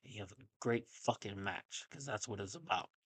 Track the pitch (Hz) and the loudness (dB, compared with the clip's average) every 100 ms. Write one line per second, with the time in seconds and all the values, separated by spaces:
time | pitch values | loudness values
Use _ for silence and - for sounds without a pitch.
0 | - 104 95 104 - - 120 117 - - | -12 -8 -8 -10 -18 -2 4 4 4 -4
1 | - - 107 101 98 90 - - - - | 2 2 2 -2 0 0 -2 -8 -8 -8
2 | 139 107 - 101 98 170 160 90 - _ | -2 -2 -2 -2 -4 -4 0 2 0 _